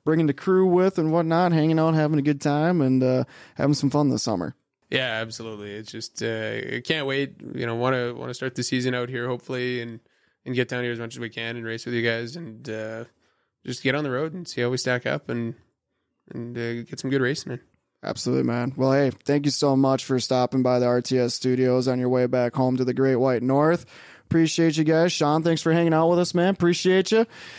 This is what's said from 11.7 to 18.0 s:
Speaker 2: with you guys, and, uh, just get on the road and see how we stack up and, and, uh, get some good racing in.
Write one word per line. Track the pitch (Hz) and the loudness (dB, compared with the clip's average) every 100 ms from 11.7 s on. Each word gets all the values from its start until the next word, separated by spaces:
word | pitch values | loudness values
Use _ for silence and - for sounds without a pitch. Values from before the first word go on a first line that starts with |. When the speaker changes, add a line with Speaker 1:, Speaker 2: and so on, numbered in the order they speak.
| 113 120 | -8 -4
Speaker 2:
with | 120 | -2
you | |
guys, | 117 117 117 170 | 0 -2 -6 -12
and, | 165 110 117 | -14 -14 -10
uh, | 110 110 113 - _ _ _ _ _ - | -8 -8 -10 -14 _ _ _ _ _ -12
just | 123 | -4
get | 131 139 | -2 -2
on | |
the | 143 | -2
road | 127 160 | -4 -6
and | 180 170 | -8 -10
see | - | -4
how | 120 | -2
we | 127 | -2
stack | 131 123 - | -2 -2 -2
up | 143 - | -6 -4
and, | 120 117 - _ _ _ _ _ _ - | -6 -6 -10 _ _ _ _ _ _ -16
and, | 127 117 120 | -12 -10 -8
uh, | 117 117 | -8 -8
get | 113 143 | -10 -10
some | 131 | -4
good | 135 | 0
racing | 123 - - | 0 -2 -8
in. | 123 _ _ _ _ | -12 _ _ _ _